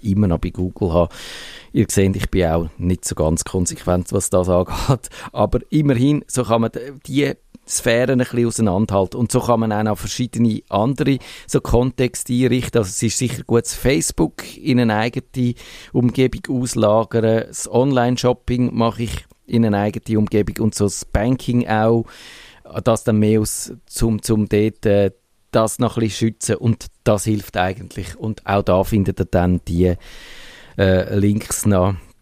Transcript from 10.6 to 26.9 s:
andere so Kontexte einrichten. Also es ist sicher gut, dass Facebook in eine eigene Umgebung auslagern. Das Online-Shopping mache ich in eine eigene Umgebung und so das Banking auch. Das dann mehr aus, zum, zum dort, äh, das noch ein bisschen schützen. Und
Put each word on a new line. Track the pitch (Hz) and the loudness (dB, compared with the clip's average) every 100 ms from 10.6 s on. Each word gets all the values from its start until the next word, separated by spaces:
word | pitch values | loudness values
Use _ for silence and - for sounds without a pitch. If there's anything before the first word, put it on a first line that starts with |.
| - | -4
andere | 98 117 135 147 131 - - - | -2 0 0 0 -2 -4 -20 -2
so | 123 | -2
Kontexte | - 117 127 - 123 - - | 2 2 2 0 -2 -2 -4
einrichten. | 123 127 127 120 117 | 0 2 0 0 -2
Also | 98 | -2
es | - | -2
ist | 113 - | -2 -2
sicher | 110 - - | -4 -6 0
gut, | 117 | 0
dass | - | 0
Facebook | - 123 156 - - 160 - - - | -2 0 0 -2 0 -2 -2 -16 -8
in | - 123 | 0 2
eine | 117 107 | 2 0
eigene | 117 131 - 131 123 120 - - - | -2 -4 -10 -4 -4 -4 -12 -20 -6
Umgebung | - 123 113 127 - - 131 | 0 0 2 0 0 -4 -4
auslagern. | 123 127 104 110 110 117 110 113 - | -2 2 4 4 2 0 2 0 -2
Das | - - | -10 -2
Online-Shopping | 117 135 127 120 123 123 123 - 123 123 | 0 2 2 0 2 0 0 -2 -2 -2
mache | - 113 107 | 0 -2 -2
ich | 113 - - _ - | -6 -8 -12 _ -4
in | 117 113 | 0 2
eine | 101 | 2
eigene | 104 110 - 107 | 0 -4 -2 0
Umgebung | 104 107 98 104 | 2 0 0 0
und | 110 | -2
so | - 104 | 0 -2
das | - | -2
Banking | - 104 113 131 - 120 - | -6 -2 0 -2 0 -2 0
auch. | 110 113 117 113 - - - - - - 76 | 2 2 2 -2 -12 -20 -20 -20 -20 -12 -4
Das | - 110 | 0 0
dann | - 107 | 2 2
mehr | 107 110 | 4 2
aus, | 107 - - - | 0 -4 -10 -14
zum, | _ - 117 107 | _ -2 0 0
zum | - 110 104 | 0 0 2
dort, | 104 107 - 110 | 2 0 0 0
äh, | 101 98 - _ _ _ | 2 2 -2 _ _ _
das | 120 110 - | 0 0 0
noch | 117 - | -2 0
ein | |
bisschen | 113 - 113 | -4 0 -2
schützen. | - - 104 | -2 -4 0
Und | 117 110 - | 0 -2 -6